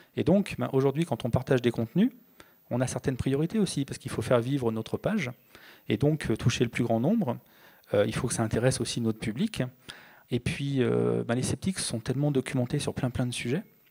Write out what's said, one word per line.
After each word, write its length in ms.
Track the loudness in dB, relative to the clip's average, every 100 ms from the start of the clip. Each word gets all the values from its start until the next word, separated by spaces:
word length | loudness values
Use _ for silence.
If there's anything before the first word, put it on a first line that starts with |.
| -8 -2
Et 60 |
donc, 320 | 4 4 2 -2
ben, 120 | -2
aujourd'hui, 320 | 2 2 2
quand 200 | -2 -2
on 60 | 0
partage 300 | 0 2 2
des 120 | 2
contenus, 400 | 0 0 2 2 0 _ -20 -20 _ -6
on 100 | -2
a 60 | -2
certaines 300 | -2 -4 -2
priorités 420 | 0 0 0 0
aussi, 260 | 0 0
parce 140 | -4 -6
qu'il 120 | -8
faut 120 | -4
faire 180 | 2 2
vivre 300 | 2 0 0
notre 280 | -2 -4 -2
page, 320 | 0 0 -2 -8 _ -20 -20 -10 -2
et 80 | 2
donc, 340 | 2 2 0
euh, 60 | 0
toucher 280 | 2 2
le 60 | 0
plus 140 | 0
grand 160 | 0 2
nombre. 380 | 2 2 0 -4 -10 _ -20 -20 -2
Euh, 100 | 2 2
il 80 |
faut 140 | 0 -2
que 60 |
ça 80 | 0
intéresse 380 | 0 2 2 2
aussi 200 | -2 -2
notre 180 | -2 -2
public. 440 | -4 -2 -2 -2 -6 -8 -20 -20 -20 -20 -6
Et 100 | -4
puis, 420 | -2 -4 -2 2
euh, 420 | 2 2 2 0 0
ben, 80 |
les 80 | -2
sceptiques 360 | -2 -4 -4 -4
sont 220 | -4 -6
tellement 300 | -4 -2 0
documentés 480 | 0 0 -2 -2 -2
sur 140 | -4
plein, 180 | -2 -2
plein 160 | -2 -4
de 60 |
sujets. 320 | -4 -4 -4 -6 _ _